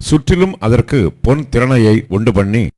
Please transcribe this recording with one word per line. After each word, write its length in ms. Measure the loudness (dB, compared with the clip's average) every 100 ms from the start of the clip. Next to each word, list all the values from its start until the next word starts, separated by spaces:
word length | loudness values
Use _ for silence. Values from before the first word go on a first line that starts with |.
சுற்றிலும் 540 | -2 -2 0 0 0 -2
அதற்கு 540 | 0 0 0 0 -2
பொன் 360 | -2 -2 0 -2
திறனையை 560 | -2 0 2 4 2 0
உண்டு 240 | -4 0
பண்ணி 360 | 0 0 -2 -4